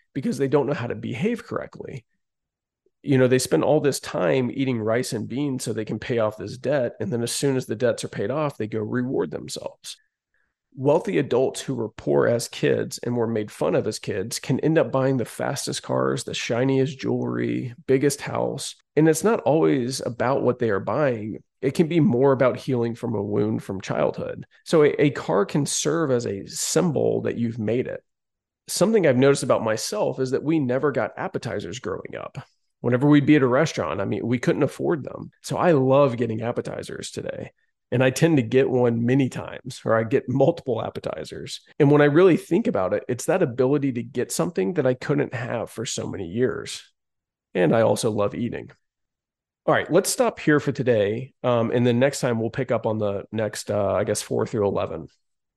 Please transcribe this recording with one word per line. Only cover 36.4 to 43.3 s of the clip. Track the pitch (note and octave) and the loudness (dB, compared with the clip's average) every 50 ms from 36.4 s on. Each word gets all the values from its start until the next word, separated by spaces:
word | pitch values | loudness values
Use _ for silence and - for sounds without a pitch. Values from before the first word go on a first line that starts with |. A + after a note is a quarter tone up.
appetizers | A2+ A#2 A#2+ A#2+ - - - - - - - - - - | -4 -4 -4 -4 -6 -6 -8 -10 -10 -10 -10 -10 -12 -10
today. | - - - - - - - - - _ _ _ _ _ _ - | -10 -10 -8 -8 -8 -10 -12 -14 -16 _ _ _ _ _ _ -2
And | - B2 | 0 2
I | C3 C3 | 2 2
tend | B2+ - E3 E3+ D#3+ C#3 | 2 4 4 4 4 4
to | |
get | A2+ A2 B2 C3 C3+ - | 4 4 4 2 4 4
one | B2 B2+ B2 A#2+ A#2 A#2 A#2 | 2 2 2 2 2 2 2
many | A#2+ C3 C#3 C3+ A#2 | 2 2 2 2 0
times, | - - E2 - - - - B2+ - - - | -2 -6 -10 -10 -12 -12 -12 -14 -14 -6 -2
or | A#2 A2+ | 0 2
I | A2+ | 2
get | A2+ A2 C3+ A#2+ - - | 2 2 0 0 0 0
multiple | A#2+ C#3 - E3+ E3+ - - C3+ A2+ A2+ | 2 2 4 2 2 0 -2 -4 -4 -4
appetizers. | - G2+ - - - - - - D#2 - F2 - - - - - _ _ _ - | -4 -6 -8 -8 -8 -8 -8 -8 -10 -10 -12 -12 -12 -12 -14 -14 _ _ _ 4
And | D3+ C#3 | 6 8
when | D3 D3 | 8 8
I | D3 | 8
really | D3 C#3 E3+ F#3+ F#3 D#3 | 8 8 8 8 8 6
think | - - - E3 G#3+ A3+ | 4 2 0 0 0 2
about | - - G2+ F#2 F#2 | 0 0 0 0 0
it, | G#2 - - - | 0 -2 -2 -4
it's | B2 A#2+ - | -6 -4 -2
that | - | 0